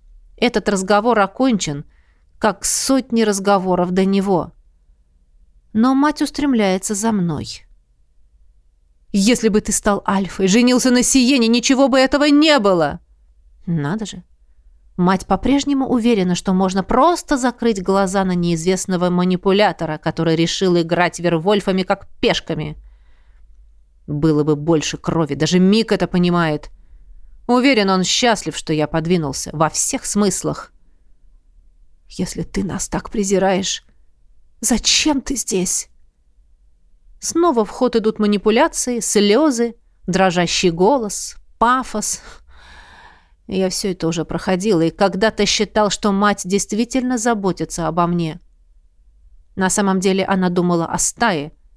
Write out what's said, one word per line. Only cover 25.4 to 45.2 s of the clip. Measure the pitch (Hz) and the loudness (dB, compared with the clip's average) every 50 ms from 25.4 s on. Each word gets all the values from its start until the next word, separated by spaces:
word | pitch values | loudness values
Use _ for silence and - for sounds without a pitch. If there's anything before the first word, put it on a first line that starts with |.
| 156 - 180 180 | -2 2 2 4
Мик | 185 190 208 226 220 - | 4 4 4 2 2 0
это | 208 180 180 | 0 -2 -2
понимает!» | 165 - 175 180 175 175 175 165 156 151 151 - - - - - - - - - - - - - - - - - | -2 0 0 0 2 0 0 0 0 -2 -4 -8 -14 -20 -20 -20 -20 -20 -20 -20 -20 -20 -20 -20 -20 -20 -12 -4
Уверен, | - 240 254 240 277 262 214 202 190 | 0 0 2 4 4 4 4 2 2
он | 190 185 180 | 2 2 0
счастлив, | - - - 247 240 214 - - 160 - | 0 0 0 2 2 0 0 -4 -8 -10
что | - - - 156 | -8 -6 -4 -2
я | 151 151 | -2 -2
подвинулся | 147 165 160 156 165 185 170 156 135 127 - - - - | -2 -2 -4 0 0 0 0 0 -2 -6 -6 -8 -8 -2
во | 151 160 156 | -2 -2 0
всех | - - - - 277 - - | 0 -4 -4 -4 -6 -6 -6
смыслах. | - - 202 208 185 175 - - 151 147 - - - _ _ - - - _ _ - - _ - - - _ _ _ _ - _ - _ _ - - - _ _ - | -4 0 0 0 0 0 -2 -4 -6 -6 -6 -12 -18 _ _ -20 -20 -20 _ _ -20 -20 _ -20 -20 -20 _ _ _ _ -20 _ -20 _ _ -20 -20 -20 _ _ -16
«Если | - - 180 - - - | -10 -8 -8 -8 -6 -10
ты | 156 - - 202 196 | -10 -8 -6 -6 -6
нас | 175 - 185 - | -6 -6 -8 -8
так | - - 185 - - | -6 -8 -8 -8 -6
презираешь, | - 220 196 190 202 185 190 196 185 190 185 - - - - - _ - - - _ _ - _ - - - _ _ _ | -6 -4 -2 0 0 2 2 2 0 0 -2 -4 -8 -8 -10 -18 _ -20 -20 -20 _ _ -20 _ -20 -20 -20 _ _ _
зачем | - - 240 214 - - - - - 311 285 262 | -2 0 0 0 0 0 0 2 0 0 0 0
ты | - - 277 | -4 -4 -6
здесь?» | 220 - - 214 180 180 - - - - - _ - - _ _ _ _ _ _ _ _ _ _ _ _ _ _ _ _ _ - _ _ - - - - | -6 -6 -4 -4 -2 -2 -2 -4 -6 -6 -10 _ -20 -20 _ _ _ _ _ _ _ _ _ _ _ _ _ _ _ _ _ -20 _ _ -20 -20 -12 -10
Снова | - - 330 349 339 254 233 208 | -4 -2 0 2 2 2 2 -2
в | - | -2
ход | - - 254 240 240 | -2 -2 -2 0 0
идут | 226 208 220 220 - | 0 0 0 0 0
манипуляции, | 208 208 208 190 - 214 214 240 320 330 - - - 254 240 226 | 0 0 0 2 2 2 2 4 2 2 0 -4 -4 -4 -4 -4
слёзы, | - - - 208 208 202 208 269 320 302 240 226 233 233 226 - _ _ _ _ - | -4 0 2 2 4 4 4 4 4 2 2 0 -2 -4 -4 -10 _ _ _ _ -6
дрожащий | - 170 185 190 185 165 180 175 170 - - - 175 | -2 0 2 2 2 2 0 0 0 0 0 0 0
голос, | 165 165 180 220 285 262 220 196 - - - - - - - - - | 2 2 2 4 4 2 0 -4 -8 -10 -10 -12 -14 -18 -20 -20 -2
пафос. | - 226 240 254 262 240 - - 214 208 - - - - - - - - - - - - - - - - - - - - - - _ _ _ _ _ _ | 0 2 2 2 0 -2 -4 -6 -6 -4 -6 -8 -8 -12 -18 -20 -20 -20 -20 -20 -20 -20 -20 -20 -20 -20 -20 -20 -20 -20 -20 -20 _ _ _ _ _ _
Я | - - 185 190 185 | -6 -2 -2 -2 -2
всё | 180 - - 196 | -2 -4 -4 -6
это | 175 - 165 165 | -4 -2 -2 -2
уже | 165 170 156 | -2 -2 -4
проходила | - - 165 - 202 185 180 196 220 196 160 | -6 -6 -6 -2 -2 -2 0 0 2 2 2
и | 165 165 | 2 0
когда-то | - - 202 196 190 190 | 2 0 0 0 2 0